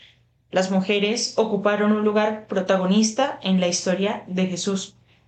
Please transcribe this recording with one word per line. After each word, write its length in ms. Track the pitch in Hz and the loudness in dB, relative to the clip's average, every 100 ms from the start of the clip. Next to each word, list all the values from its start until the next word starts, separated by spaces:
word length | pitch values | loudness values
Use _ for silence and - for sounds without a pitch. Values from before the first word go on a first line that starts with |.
| - _ _ _ _ | -20 _ _ _ _
Las 200 | 180 190 | -2 0
mujeres 640 | 190 185 208 208 233 - - | 0 0 0 0 -2 -2 0
ocuparon 540 | 220 208 202 208 208 | 0 2 0 2 2
un 120 | 214 | 2
lugar 440 | 214 208 214 220 - | 2 2 0 -2 -6
protagonista 920 | 190 180 190 180 196 220 - 277 - | -4 0 0 4 4 2 2 -2 -2
en 160 | 190 185 | 0 2
la 80 | 180 | 2
historia 560 | 180 - 185 196 - - | -2 -2 0 0 -4 -6
de 200 | 185 185 | -2 -2
Jesús, 480 | 175 202 196 - _ _ _ | -2 -4 -4 -6 _ _ _